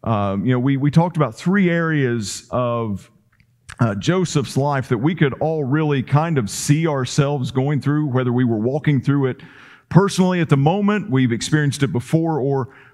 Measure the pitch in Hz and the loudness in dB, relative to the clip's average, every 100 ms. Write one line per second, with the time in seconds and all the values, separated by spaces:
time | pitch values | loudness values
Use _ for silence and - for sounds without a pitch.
0 | - 110 101 98 107 127 131 139 143 151 | -2 -2 0 -2 0 0 0 0 2 2
1 | 175 160 135 113 175 196 180 170 165 151 | 2 0 -4 -2 -2 2 2 2 0 0
2 | 131 117 101 - - 113 123 117 113 98 | 0 0 -4 -10 -6 -2 -2 -2 -4 -6
3 | - _ _ _ _ _ - - 117 101 | -10 _ _ _ _ _ -20 -2 -2 0
4 | 107 180 175 151 123 - 143 139 120 120 | -2 0 0 -2 -2 -2 0 -2 -2 -2
5 | 139 185 147 - 151 160 131 147 156 143 | 0 2 0 0 -4 -2 -2 0 0 0
6 | - 143 165 151 98 - - 147 160 139 | 2 0 2 0 -2 -6 0 0 2 -2
7 | 123 - 143 147 120 131 135 151 139 151 | -2 0 0 0 -2 -2 0 0 0 0
8 | 151 127 123 120 127 113 113 143 156 143 | 0 0 0 2 2 2 0 0 0 0
9 | 110 143 135 123 - - - - _ 165 | 2 0 0 -4 -14 -20 -20 -20 _ 2
10 | 196 - 185 180 165 143 143 196 202 208 | 4 2 0 2 2 2 4 2 2 0
11 | 107 131 127 117 - 156 147 127 139 120 | 0 0 2 0 0 0 0 0 -2 -2
12 | - 160 165 156 135 135 120 - - | -2 0 0 -2 0 -2 -4 -10 -20